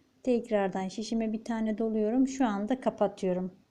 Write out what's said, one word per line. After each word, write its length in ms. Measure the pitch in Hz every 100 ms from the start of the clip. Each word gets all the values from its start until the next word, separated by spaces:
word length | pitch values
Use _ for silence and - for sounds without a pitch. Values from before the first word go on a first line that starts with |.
| _ _
Tekrardan 680 | 254 233 - 208 196 190 190
şişime 440 | 226 214 226 220
bir 120 | 220
tane 340 | 226 226 220 214
doluyorum. 500 | 226 220 214 254 262
Şu 180 | 262 247
anda 340 | 202 208 247
kapatıyorum. 720 | 220 - 202 202 190 180 185 - _